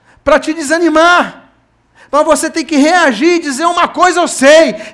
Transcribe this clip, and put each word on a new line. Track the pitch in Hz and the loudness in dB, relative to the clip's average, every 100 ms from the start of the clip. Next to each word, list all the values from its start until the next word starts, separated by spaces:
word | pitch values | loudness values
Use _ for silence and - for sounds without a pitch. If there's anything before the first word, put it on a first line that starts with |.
| _ _ | _ _
pra | - 294 | -2 -2
te | 302 | -2
desanimar. | 320 277 330 339 311 339 349 208 - _ _ _ _ _ _ _ | -8 -4 -2 0 2 2 2 0 -8 _ _ _ _ _ _ _
Mas | 277 311 | -2 0
você | 294 320 | -2 -2
tem | 330 | -6
que | 262 302 | -4 0
reagir | 302 359 320 208 320 349 | 2 2 0 0 0 0
e | |
dizer, | 294 254 339 | -4 -4 -2
"Uma | 349 320 | -2 -2
coisa | - 359 349 | 0 0 0
eu | 330 | -2
sei, | - 269 311 302 - - | 0 4 4 4 -2 -4